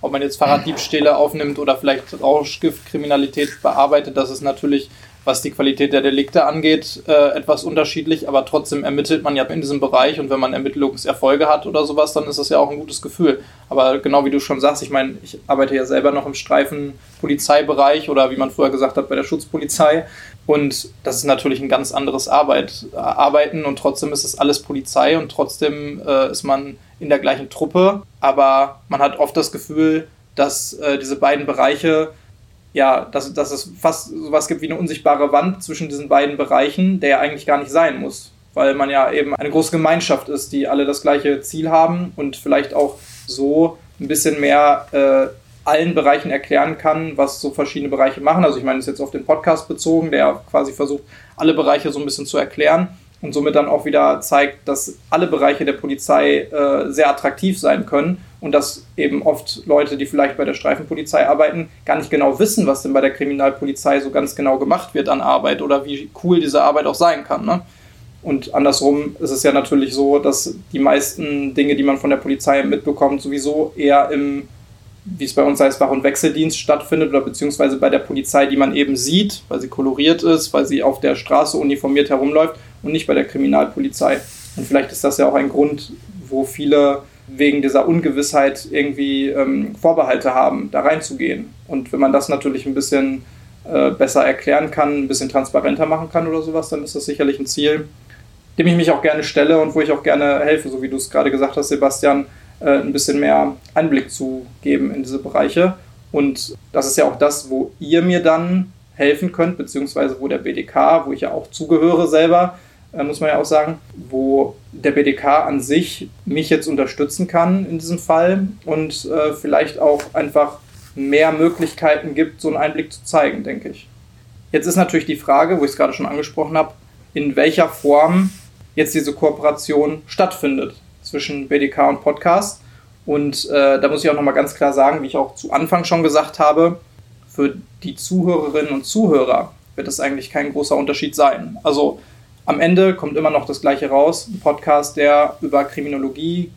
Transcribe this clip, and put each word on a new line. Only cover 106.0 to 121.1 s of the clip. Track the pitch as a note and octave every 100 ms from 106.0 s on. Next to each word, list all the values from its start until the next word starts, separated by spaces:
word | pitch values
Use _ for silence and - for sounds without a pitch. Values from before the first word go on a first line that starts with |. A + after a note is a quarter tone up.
| -
Und | D3+ C#3+ C3+ - - -
das | C3 C#3
ist | C3
ja | C#3+
auch | -
das, | D3 D3 C3
wo | C3 C#3 -
ihr | D3 E3
mir | F3 F3
dann | E3 D#3+ F3 F#3 F#3 - _ -
helfen | C#3+ D3 F3+
könnt, | - E3+ F3
beziehungsweise | - C#3 C#3+ D3+ C#3+ C3
wo | C#3
der | C#3
B | C#3
D | C#3+
K, | - - C#3+ E3 C#3+
wo |
ich | C#3
ja | C#3
auch | - -
zugehöre | - D#3 D#3+ E3 E3+ E3+
selber, | D#3 E3 F3 F3+ - - _ -
äh, | -
muss | C#3+ D3
man | D#3
ja | C#3+
auch | D3+
sagen, | D#3 D3+ D#3+ - - -
wo | C3 C3+ C3+ - - -
der | - D3
B | C#3+
D | C#3+
K | C3+ C#3+ D3
an | D#3 C#3+
sich | B2 D3+ F3+ - - - -
mich | D3+ D#3
jetzt | D#3 D3+
unterstützen | C#3 C3 - D3 - F3+
kann | E3+ E3+ F#3 F#3
in | E3
diesem | D#3+ F3
Fall | - D#3+ E3+ G3 F#3+ - -
und, | D#3 D#3 D3+ -
äh, | D#3 D3+
vielleicht | D3+ C#3+ D3+ D#3 -
auch | D3+ D3 -
einfach | - D3 D3+ D3 - - - - -
mehr | C#3